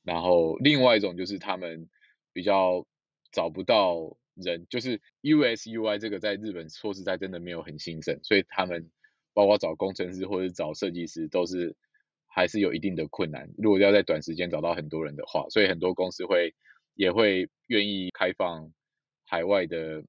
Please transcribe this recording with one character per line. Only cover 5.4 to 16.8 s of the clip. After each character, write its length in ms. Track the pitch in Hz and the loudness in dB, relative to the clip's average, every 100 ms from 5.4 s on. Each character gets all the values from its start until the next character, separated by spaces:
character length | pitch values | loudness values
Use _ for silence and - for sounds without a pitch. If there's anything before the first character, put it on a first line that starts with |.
S、 260 | 127 113 117 | 4 0 -6
U 160 | 110 107 | -4 -2
I 140 | 104 | -2
这 100 | 110 | -4
个 80 | 95 | -4
在 160 | 107 | -4
日 180 | 101 107 | -4 -6
本 160 | 87 80 | -10 -12
说 200 | - 107 98 | -10 -8 -6
实 80 | |
在 140 | 92 92 | -4 -4
真 120 | 95 | -6
的 100 | 87 | -8
没 120 | 87 | -8
有 100 | 85 | -10
很 160 | 82 76 | -10 -12
兴 240 | 87 80 | -10 -6
盛， 180 | 80 85 | -6 -6
所 120 | - 101 | 2 2
以 80 | - | 2
他 180 | - 92 | -2 -2
们 240 | 85 85 _ _ _ _ 104 | -4 -10 _ _ _ _ 4
包 100 | 101 | 6
括 140 | 104 | 6
找 160 | 82 82 | 2 -2
工 180 | 95 | -4
程 180 | 95 90 92 | -2 -6 -6
师 100 | 92 | -4
或 160 | 92 | -2
者 80 | 92 | -2
找 240 | 90 78 | -4 -6
设 160 | 78 95 | -4 -4
计 160 | 87 82 | -4 -6
师 220 | 82 78 | -6 -2
都 180 | 92 87 | -2 0
是 300 | 90 85 - _ _ _ _ _ | -2 -4 -6 _ _ _ _ _
还 220 | 92 90 | 0 0
是 120 | 107 | 2
有 140 | 95 | 0
一 60 | - | 0
定 160 | 98 82 | -4 -4
的 120 | 76 | -6
困 220 | - 82 | -4 -6
难， 220 | 65 80 - | -6 -12 0
如 100 | 107 | 4
果 80 | 95 | 6
要 140 | 101 | 8
在 100 | 101 | 6
短 220 | 85 78 | 4 -2
时 100 | 82 | -4
间 160 | 80 87 | -6 -4
找 120 | 78 | -2
到 120 | 85 | -2
很 160 | 85 76 | -4 -6
多 160 | 80 76 | -6 -8
人 100 | 73 | -8
的 80 | - | -6
话， 180 | 78 73 | -6 -2
所 120 | 110 | 2
以 60 | 95 | 2
很 100 | 85 | 2
多 160 | 92 | -2
公 160 | 90 90 | -2 -4
司 140 | - 92 | -4 0
会， 300 | 90 82 - _ _ | 2 0 -6 _ _